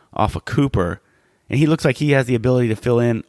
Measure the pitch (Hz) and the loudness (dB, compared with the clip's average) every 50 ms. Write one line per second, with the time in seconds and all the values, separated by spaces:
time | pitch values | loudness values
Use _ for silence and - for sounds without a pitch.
0 | _ _ - - 107 104 - - - - - 143 139 135 - 104 90 85 - - | _ _ -4 -2 -2 -2 -4 -8 -10 -4 -2 -2 0 0 0 -2 -2 -2 -4 -8
1 | _ _ _ _ _ _ _ _ _ - 104 131 156 151 160 156 - 147 123 - | _ _ _ _ _ _ _ _ _ -4 0 0 2 2 2 0 0 -2 -2 0
2 | 151 147 143 135 127 117 123 113 110 127 127 123 123 113 110 - - 123 120 117 | 0 2 2 2 2 0 -2 0 2 2 2 2 2 0 -2 -2 -2 0 2 2
3 | 120 120 117 101 - | 2 2 0 -2 -4